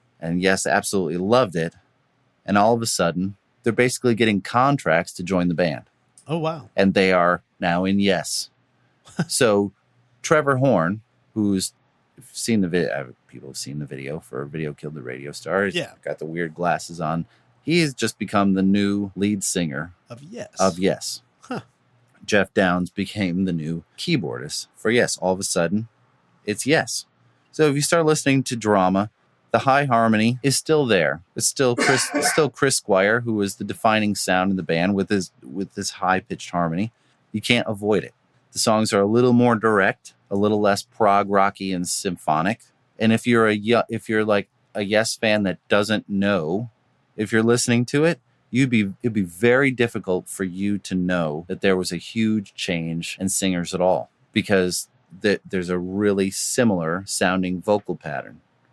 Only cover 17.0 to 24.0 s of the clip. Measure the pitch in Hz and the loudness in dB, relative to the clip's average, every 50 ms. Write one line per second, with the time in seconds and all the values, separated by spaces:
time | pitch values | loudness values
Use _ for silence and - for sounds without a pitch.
17 | 82 78 82 85 82 - _ _ _ _ _ _ - 147 160 175 165 143 123 - | -4 -4 -4 -4 -6 -8 _ _ _ _ _ _ -4 0 0 2 0 0 -2 -4
18 | 117 110 - - 107 - - 104 101 98 95 95 95 95 98 101 101 101 101 101 | -4 -4 -4 -6 -6 -2 2 2 4 4 2 2 2 2 2 2 2 0 0 -2
19 | 101 98 - 92 101 104 104 98 - - - 92 85 76 67 73 78 90 - _ | -4 -6 -4 -2 -2 -2 -2 -2 -4 -4 -4 -2 -4 -4 -6 -8 -10 -10 -14 _
20 | _ - 120 123 143 170 226 233 - - - - 95 95 82 90 98 92 69 - | _ -20 -20 -18 -18 -18 -16 -16 -16 -10 -4 0 0 0 0 0 0 0 0 -2
21 | - - - - _ _ _ _ - - 254 196 - _ _ _ _ _ _ _ | -6 -10 -10 -12 _ _ _ _ -14 -10 -10 -10 -12 _ _ _ _ _ _ _
22 | _ _ _ _ - - 107 101 92 - - 107 95 90 87 90 90 - - 104 | _ _ _ _ -4 0 0 0 0 0 0 0 2 2 2 0 -2 -4 -4 -6
23 | 98 - - 107 98 87 85 95 98 92 85 82 73 80 85 82 - _ _ - | -8 -6 -4 -4 -4 -2 -2 -2 -2 -2 -2 -4 -4 -6 -6 -8 -10 _ _ -8